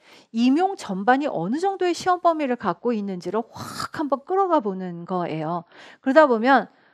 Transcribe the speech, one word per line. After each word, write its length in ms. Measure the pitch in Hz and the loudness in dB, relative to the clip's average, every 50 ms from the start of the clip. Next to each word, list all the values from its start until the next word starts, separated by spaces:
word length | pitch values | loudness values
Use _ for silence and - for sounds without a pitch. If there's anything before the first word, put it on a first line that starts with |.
| _ _ - - _ _ - | _ _ -20 -20 _ _ -2
임용 420 | 226 240 262 269 330 370 392 392 | 2 4 4 4 4 2 0 -2
전반이 520 | - - - 185 190 202 240 254 269 302 - | -4 -8 -8 -6 0 2 2 4 4 2 -2
어느 280 | - 156 165 196 254 320 | -4 -4 -4 -4 -2 -2
정도의 340 | 370 392 392 370 370 349 330 | -2 -2 -2 0 -2 -2 -2
시험 260 | - - 370 359 349 | -2 0 0 0 2
범위를 340 | - 339 320 311 294 247 247 | 2 2 2 2 0 -2 -2
갖고 360 | 240 233 185 170 - - 240 233 | -2 -4 -4 -4 -2 -2 -2 -2
있는지를 480 | 208 202 202 190 180 170 175 180 170 - - | -2 -4 -6 -8 -8 -6 -4 -4 -4 -4 -6
확 480 | - - - - - - - - - - | -10 -16 -14 -14 -12 -10 -12 -8 -6 -6
한번 200 | 311 262 285 262 - | -4 -2 -4 -4 -4
끌어가 340 | - 370 392 392 349 330 294 | -2 -2 0 0 2 2 0
보는 460 | 214 202 190 185 185 180 175 170 170 | 0 -2 -6 -6 -6 -8 -10 -10 -8
거예요. 580 | - 190 180 170 - 156 160 151 160 180 170 - _ - - - - - _ | -4 -4 -4 -4 -4 -4 -6 -4 -4 -6 -6 -8 _ -20 -20 -20 -20 -16 _
그러다 260 | - 262 262 311 302 | -2 4 6 6 6
보면 400 | 262 233 214 226 262 277 226 185 - _ _ _ _ | 6 4 2 4 4 4 4 2 -2 _ _ _ _